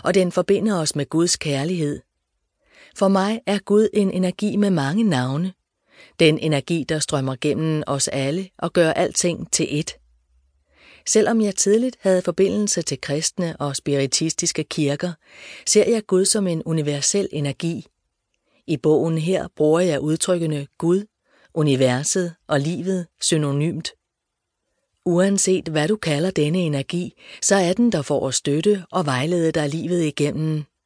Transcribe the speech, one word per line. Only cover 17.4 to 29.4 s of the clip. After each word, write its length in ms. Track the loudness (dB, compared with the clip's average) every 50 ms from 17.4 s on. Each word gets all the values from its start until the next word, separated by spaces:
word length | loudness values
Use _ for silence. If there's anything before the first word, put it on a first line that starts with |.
| -4 -4 -4 -4 -4 -4 -4 -6 -8 _ _ _ _ _ _ _ _ _ _ _ _ _ _ _ _
I 100 | -4 -4
bogen 420 | 0 2 2 4 4 2 0 -2 -2
her 300 | 0 0 -2 -2 -2 -4 -2
bruger 240 | 0 2 2 4 4
jeg 200 | 2 2 0 0
udtrykkene 680 | -2 -2 -2 -2 0 -2 0 0 0 -2 -4 -4 -6 -10 _ -4
Gud, 260 | 0 0 0 0 -2 -6 _ _ _ _ _ _ _ _ -2
universet 800 | 0 2 2 4 4 4 4 2 0 -2 -2 -2 -2 -2 -4 -6 _ _
og 140 | -2 -2 0
livet 460 | 0 -2 -4 -4 -2 -2 -2 -2 -4 -8 _ _
synonymt. 720 | -4 -2 0 0 0 0 0 0 -2 -2 -2 -4 -8 -10 -12 _ _ _ _ _ _ _ _ _ _ _ _ _ _ _ _ _ _ _ _ _ -2
Uanset 640 | 0 2 2 4 2 2 2 2 2 0 0 0 -2
hvad 200 | -2 0 0 0
du 80 | 0
kalder 340 | -2 -2 -2 0 0 0 0
denne 280 | 0 0 0 2 2 0
energi, 600 | 0 0 -2 -2 -4 -4 -6 -6 -6 -6 -10 _ -20 -20 -10 -4
så 120 | 0 2 2
er 180 | 4 4 2
den 200 | 2 2 2 2
der 100 | 2 0
for 260 | 0 -2 -2 -2 -2 -2
at 60 | -4
støtte 500 | -2 -2 0 0 2 2 2 2 0 -2 -4
og 160 | -4 -2 0
vejlede 460 | 0 0 0 0 0 0 0